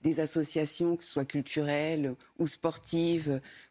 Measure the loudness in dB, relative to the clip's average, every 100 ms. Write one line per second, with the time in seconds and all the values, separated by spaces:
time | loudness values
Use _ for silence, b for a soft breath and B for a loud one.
0 | 0 2 0 0 0 0 0 2 0 0
1 | -2 -2 -2 -2 -2 -2 0 0 0 0
2 | -2 -4 B -2 -2 0 -2 -4 -2 2
3 | 2 2 0 -2 B B B